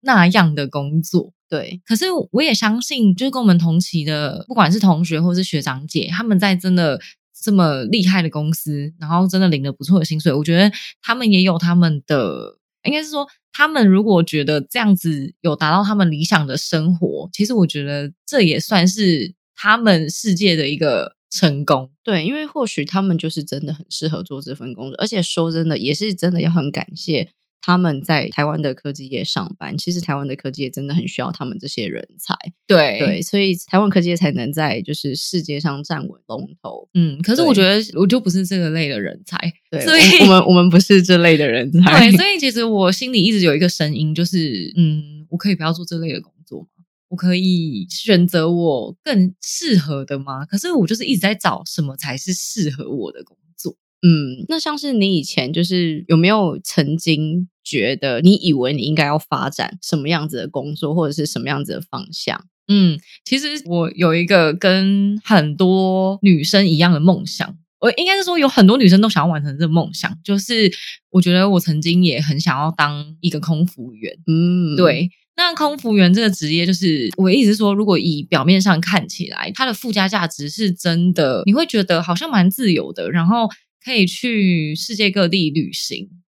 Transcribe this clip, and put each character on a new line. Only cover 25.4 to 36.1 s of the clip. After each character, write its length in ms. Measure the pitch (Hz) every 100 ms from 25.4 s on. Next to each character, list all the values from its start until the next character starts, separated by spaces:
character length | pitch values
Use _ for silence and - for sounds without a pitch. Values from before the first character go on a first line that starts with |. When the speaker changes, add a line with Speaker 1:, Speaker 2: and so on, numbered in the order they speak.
| 165
Speaker 2:
真 160 | 165 160
的， 80 | 135
也 160 | 120
是 220 | 151 214
真 180 | 185 175
的 80 | 175
要 100 | 165
很 200 | 170 143
感 140 | - - -
谢 320 | - 143 - _ _ _
他 140 | - 180
们 240 | 175 139
在 260 | - 151 -
台 140 | -
湾 160 | 147 156
的 140 | 147
科 180 | 127 143
技 140 | 143 131
业 160 | 135
上 320 | 170 - 175 190
班， 220 | - 147
其 140 | -
实 80 | 175
台 160 | 165 139
湾 100 | 139
的 80 |
科 160 | 139 135
技 120 | 135
业 60 | 131
真 140 | 135
的 80 | 139
很 140 | 165 180
需 140 | -
要 80 | 123
他 140 | -
们 120 | 123 104
这 80 | 139
些 180 | - 101
人 180 | 60 - -
才。 160 | - - - - -
Speaker 1:
对。 320 | 180 143 104
Speaker 2:
对， 240 | 143 190
所 160 | - 202
以 160 | 196 175 -
台 100 | 190
湾 100 | 208
科 120 | 190
技 80 | 175
业 80 | 170
才 160 | 165
能 200 | 127 120
在 300 | 156 151 120
就 100 | -
是 220 | 151 139
世 260 | 131 - 180
界 200 | 156 143
上 200 | 156 139
站 160 | 151 156
稳 120 | -